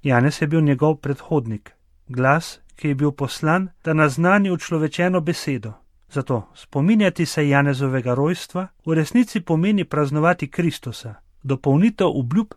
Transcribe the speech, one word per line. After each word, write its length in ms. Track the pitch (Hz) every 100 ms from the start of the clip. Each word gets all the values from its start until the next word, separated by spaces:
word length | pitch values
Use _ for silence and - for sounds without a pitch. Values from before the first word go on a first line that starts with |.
Janez 380 | 143 123 135 -
je 60 | 151
bil 140 | 160
njegov 340 | 151 131 151 151
predhodnik, 760 | 143 139 - 156 113 104 - _ _ _ -
glas, 520 | 123 131 156 - - - -
ki 120 | 151
je 80 | 135
bil 160 | 147
poslan, 580 | 143 139 - 156 175 190 _
da 100 | -
naznani 580 | 156 151 131 170 202 196
učlovečeno 720 | 175 - 165 156 - 180 185
besedo. 520 | 160 165 - 131 107 104 _ _ _
Zato 380 | 143 127 120 - -
spominjati 680 | - 139 160 220 202 175 160
se 240 | - 147
Janezovega 640 | 139 139 135 139 131 120
rojstva 540 | 123 147 175 - 180 185 _ -
v 80 |
resnici 480 | 160 151 240 240 220
pomeni 440 | - 160 185 208 160
praznovati 640 | 147 143 151 165 175 139
Kristusa, 680 | - 170 - - - 117 104 _ _
dopolnitev 640 | 135 135 147 139 220 208 185
obljub 400 | - 120 170 214